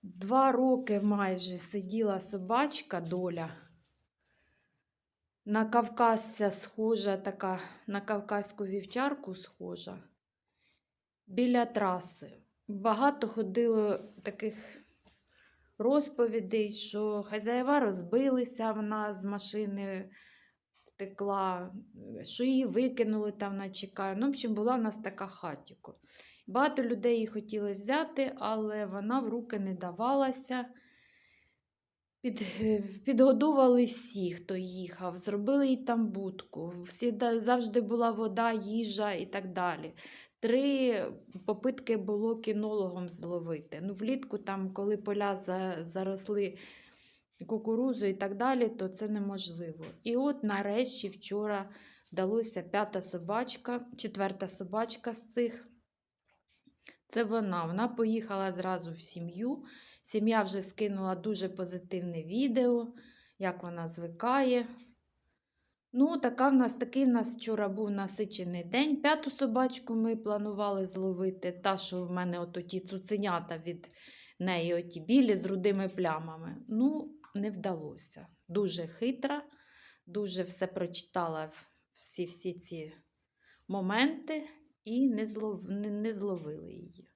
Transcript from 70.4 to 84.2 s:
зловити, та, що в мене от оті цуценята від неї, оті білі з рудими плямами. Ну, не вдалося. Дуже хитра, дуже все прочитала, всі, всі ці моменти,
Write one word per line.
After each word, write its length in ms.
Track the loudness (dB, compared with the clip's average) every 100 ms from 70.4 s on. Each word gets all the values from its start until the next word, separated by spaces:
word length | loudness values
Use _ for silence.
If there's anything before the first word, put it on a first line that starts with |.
| 0 -2 0 0 -2
зловити, 640 | -2 -2 0 -2 -2 -6
та, 240 | -2 0 0
що 280 | -2 -4
в 60 | -4
мене 280 | -2 -2 -2
от 180 | -4 -8
оті 240 | -6 -8
цуценята 800 | -6 -10 -4 -2 0 0 -2 -8
від 320 | -8 -10 -12 -20 -20 -20 -20 _
неї, 360 | 0 0 2
оті 260 | 0 -2 -10
білі 360 | 4 6 6 4
з 100 | 2
рудими 420 | 2 2 2 0
плямами. 680 | 0 0 0 -4 -10 -10 -12 -4
Ну, 500 | 2 2 2 -6 -14 -10
не 160 | -4 -4
вдалося. 760 | -4 -4 -4 -6 -14 -18 -20 -20 _ _
Дуже 380 | 0 0 0 -6
хитра, 580 | -2 -2 0 -2 -4 -6 _ _ -20 -20 _ -8
дуже 360 | -4 -4 -2
все 240 | -4 -2 -4
прочитала, 840 | -2 -4 -4 -4 -2 -2 -2 -6 -10 -20 _ _
всі, 300 | _ -16 -8
всі 300 | -8 -6 -8
ці 380 | -8 -12 -12 -12 -16 _ _ _ _ _ _ _
моменти, 800 | -4 0 2 2 2